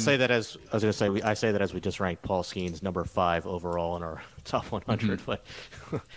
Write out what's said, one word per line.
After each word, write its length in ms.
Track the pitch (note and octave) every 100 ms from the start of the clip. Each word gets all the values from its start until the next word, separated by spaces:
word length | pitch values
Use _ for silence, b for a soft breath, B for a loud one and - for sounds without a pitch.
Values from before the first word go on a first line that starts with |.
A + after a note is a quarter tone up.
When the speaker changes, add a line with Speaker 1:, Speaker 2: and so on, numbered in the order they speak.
Speaker 1:
say 120 | A2+ C#3
that 120 | B2+
as, 260 | A#2+ G#2 - -
I 60 | A2
was 60 |
gonna 100 | G#2+
say, 160 | G#2 G#2
we, 140 | G2
I 120 | A2
say 180 | G#2+ A2+
that 80 | G2+
as 120 | G2
we 60 | F2+
just 180 | F#2+ -
ranked 220 | F#2+ E2+
Paul 200 | - F#2+
Skeens 380 | F2 G2+ F2+ D#2+
number 220 | F#2+ F2+
five 420 | E2+ - F2+ E2+ F#2
overall 500 | F2+ F2 F2 E2+ F2
in 80 |
our 180 | E2+ D#2+ -
<laughs> 120 | -
top 260 | - - -
one 120 | G#2
hundred, 380 | - G#2+ A2 -
Speaker 2:
Mm-hmm. 120 | - G#2+ - B B B B
Speaker 1:
but, 120 | D#3 -